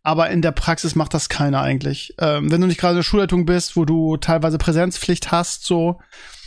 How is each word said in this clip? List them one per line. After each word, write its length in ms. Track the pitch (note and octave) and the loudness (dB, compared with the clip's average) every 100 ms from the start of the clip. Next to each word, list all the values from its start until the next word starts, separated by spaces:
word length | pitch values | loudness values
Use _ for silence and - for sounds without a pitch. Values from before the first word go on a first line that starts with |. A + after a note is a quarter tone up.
Aber 260 | D#3 D#3+ E3 | -2 2 2
in 120 | F3 | 2
der 100 | D#3+ | 0
Praxis 440 | C#3+ - E3 E3 D#3+ | 0 0 0 0 0
macht 180 | D3+ | 0
das 160 | D#3+ - | -2 -4
keiner 320 | - C#3+ C#3 | -2 0 2
eigentlich. 540 | C3+ C3+ C#3+ C#3 - - | 0 -2 -2 -6 -10 -2
Ähm, 320 | D#3+ D3 D3 | 0 0 0
wenn 80 | E3+ | 2
du 80 | F#3 | 2
nicht 140 | E3+ | 2
gerade 120 | F3+ | 2
in 40 | F3 | 2
der 60 | |
Schulleitung 420 | D#3+ G#3+ G3 F3+ E3+ | 2 2 2 2 2
bist, 320 | F3+ - - | 0 0 0
wo 80 | D#3 | 2
du 320 | E3 D#3+ D#3 | 2 2 -2
teilweise 400 | - E3 D#3+ D#3 | 0 0 2 0
Präsenzpflicht 760 | - D#3+ F3+ - - F3 - | 2 2 0 -2 -2 -2 0
hast, 320 | E3+ F3 - | -2 -2 -6
so, 380 | - E3+ E3+ F3 - - - - | -2 0 0 -2 -8 -20 -20 -20